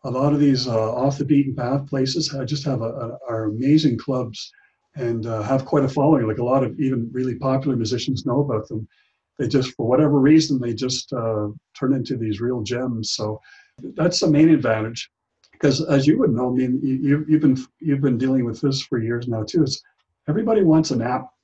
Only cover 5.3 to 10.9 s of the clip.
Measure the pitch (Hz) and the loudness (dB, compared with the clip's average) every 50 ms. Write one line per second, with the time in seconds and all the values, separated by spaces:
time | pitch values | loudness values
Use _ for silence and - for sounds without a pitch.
5.3 | 113 110 104 104 131 131 - - - 147 135 131 - 151 139 151 160 135 117 110 | -4 -4 -2 -2 -2 -2 -2 0 0 0 0 0 0 0 4 4 4 4 2 -2
6.3 | 107 98 120 123 131 135 127 110 - - 147 131 131 117 117 113 107 127 131 127 | -2 -2 -2 0 0 0 0 -2 -2 -4 -2 -2 -2 -2 -4 -6 -6 -4 -4 -4
7.3 | 117 110 - 135 131 131 135 147 123 117 113 104 123 117 - - 131 104 - - | -6 -4 -2 -2 -2 0 -2 -2 -2 -2 -2 -2 -4 -4 -4 -4 -4 -4 -2 -2
8.3 | 123 139 143 139 120 107 - - - 110 107 - _ _ _ _ _ _ _ _ | 0 0 0 0 -2 -4 -4 -6 -10 -10 -10 -12 _ _ _ _ _ _ _ _
9.3 | _ - - 107 95 110 131 - - - 120 113 127 139 156 147 143 139 131 143 | _ -6 -4 0 0 0 0 0 -4 -4 -2 2 2 4 4 4 4 4 6 6
10.3 | 156 160 156 - 147 127 120 120 117 110 127 127 | 6 6 6 2 -2 -2 -2 -4 -4 -4 -4 -4